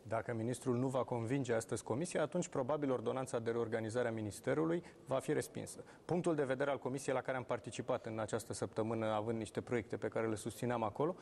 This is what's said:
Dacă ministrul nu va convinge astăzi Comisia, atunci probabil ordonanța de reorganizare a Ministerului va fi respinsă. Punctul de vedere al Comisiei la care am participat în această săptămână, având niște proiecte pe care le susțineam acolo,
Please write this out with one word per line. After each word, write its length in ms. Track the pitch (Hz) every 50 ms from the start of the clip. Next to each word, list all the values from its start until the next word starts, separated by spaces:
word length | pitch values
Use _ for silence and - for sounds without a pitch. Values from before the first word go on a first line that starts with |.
| - 110
Dacă 260 | 110 113 107 - 120 113
ministrul 400 | 110 120 123 - - 131 120 120
nu 100 | 127 135
va 160 | 127 131 113
convinge 500 | - 127 117 113 113 135 143 131 123 117
astăzi 300 | 110 - - 123 107 -
Comisia, 440 | - 110 131 175 - - - 156 143
atunci 180 | - 180 165 -
probabil 440 | - 143 127 120 151 156 143 135
ordonanța 480 | 127 120 110 123 120 131 131 - - 120
de 120 | 113 113
reorganizare 560 | 113 117 117 110 117 113 110 107 107 123 120 117
a 40 |
Ministerului 720 | 113 110 107 104 - - - 127 135 147 160 165 170 175 - - - - -
va 140 | - 131 131
fi 140 | - - 151
respinsă. 500 | 131 120 - - 117 107 - - - - - - - -
Punctul 300 | - 160 180 160 175 160
de 80 | 151 143
vedere 260 | 127 131 127 143 139
al 80 | 139 123
Comisiei 380 | - 131 131 139 - - 131
la 60 | 127
care 160 | - - 131 127
am 60 | 123
participat 640 | - 131 113 - 120 - - 117 - 127 117 -
în 140 | 113 110 110
această 340 | 110 - - 113 - - 104
săptămână, 520 | - 120 - - - 107 113 113 113 110
având 320 | 110 107 107 107 117 117 113
niște 240 | 107 - - 117
proiecte 360 | - - 123 117 - - - 110
pe 100 | - 113
care 200 | - 117 113 113
le 80 | 110
susțineam 480 | 107 - 113 - - 127 120 123 117 113
acolo, 320 | 104 - - 143 165 185 -